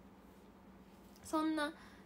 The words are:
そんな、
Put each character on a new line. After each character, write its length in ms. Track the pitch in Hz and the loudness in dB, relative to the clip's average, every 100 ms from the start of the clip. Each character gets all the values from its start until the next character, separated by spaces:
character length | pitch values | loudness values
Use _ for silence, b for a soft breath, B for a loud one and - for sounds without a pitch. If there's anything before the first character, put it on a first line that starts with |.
| - - - - - - - - - - - - | -18 -18 -18 -18 -18 -18 -18 -16 -16 -16 -16 -14
そ 180 | - 320 | 2 6
ん 140 | 311 311 | 6 6
な、 160 | 294 - B B | 4 0 B B